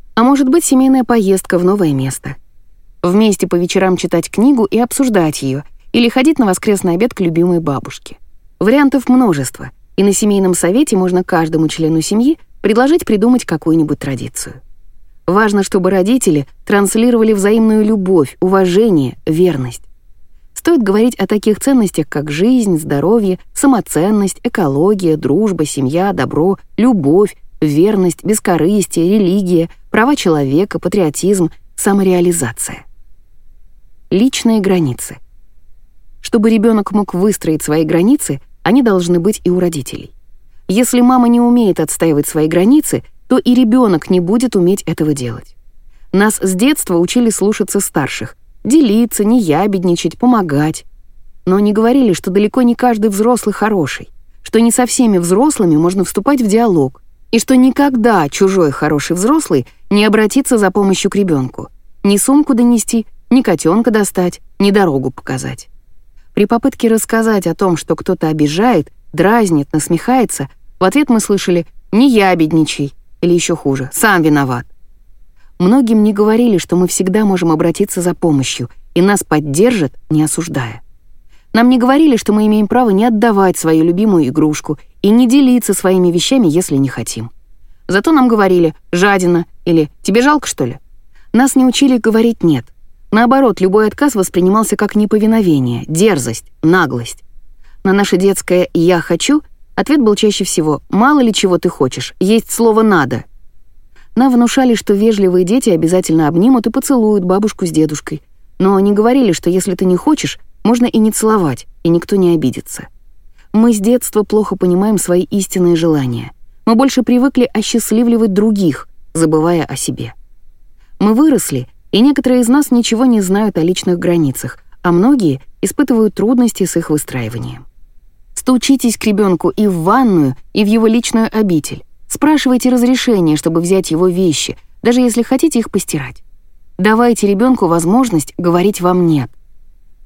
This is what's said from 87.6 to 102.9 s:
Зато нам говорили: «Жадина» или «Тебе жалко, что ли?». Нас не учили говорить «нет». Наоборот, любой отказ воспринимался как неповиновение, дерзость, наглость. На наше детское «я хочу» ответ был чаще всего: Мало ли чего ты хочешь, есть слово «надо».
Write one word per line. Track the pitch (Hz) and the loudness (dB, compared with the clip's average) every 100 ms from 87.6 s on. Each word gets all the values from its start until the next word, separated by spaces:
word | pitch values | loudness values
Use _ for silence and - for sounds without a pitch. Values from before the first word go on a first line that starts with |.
| - - - | -20 -18 -4
Зато | 185 269 | -2 2
нам | 311 254 | 2 2
говорили: | 226 196 180 165 - - | 2 2 2 0 -2 -6
«Жадина» | 175 202 196 180 175 170 - | 0 2 2 2 0 -2 -8
или | - 165 151 - | -2 0 0 -4
«Тебе | - 208 | -2 0
жалко, | 269 302 - | 2 0 -2
что | - | -6
ли?». | 123 - - - - - - | -6 -8 -18 -20 -20 -20 -4
Нас | 220 262 | 0 2
не | 262 | 2
учили | 254 233 277 254 | 2 2 2 2
говорить | 226 220 233 233 | 2 2 2 0
«нет». | 170 139 - - - - - | 0 0 -4 -18 -20 -20 -4
Наоборот, | 214 240 269 262 190 | 0 2 4 2 2
любой | 185 196 214 | 0 2 0
отказ | - 294 208 | 0 -2 0
воспринимался | 180 - 180 208 220 | -2 0 2 2 0
как | 202 208 214 | -2 -2 0
неповиновение, | 208 220 214 226 190 147 127 120 - | 0 0 2 2 2 0 0 -4 -4
дерзость, | 156 214 165 123 113 - - | 0 0 0 -4 -10 -12 -4
наглость. | 156 185 156 120 120 - - - - - - - | 0 2 0 -4 -10 -16 -20 -20 -20 -20 -20 -6
На | 196 | -2
наше | 190 202 180 | 0 0 0
детское | 196 190 - 180 180 | 0 -2 -2 0 0
«я | - 170 175 | 0 0 0
хочу» | - 170 - 294 - - - - | -2 -4 -2 -2 -4 -20 -12 -8
ответ | 202 302 | -2 0
был | 220 202 | 2 2
чаще | 214 202 | 0 0
всего: | 190 - 156 147 - | -4 -2 -2 -4 -2
Мало | 190 247 294 | 0 2 4
ли | 240 | 2
чего | 202 190 175 | 0 0 0
ты | 180 | -2
хочешь, | - 131 - 127 - | -2 -4 -4 -10 -4
есть | 190 226 - | 0 0 0
слово | - 226 214 | -2 2 2
«надо». | 220 | 2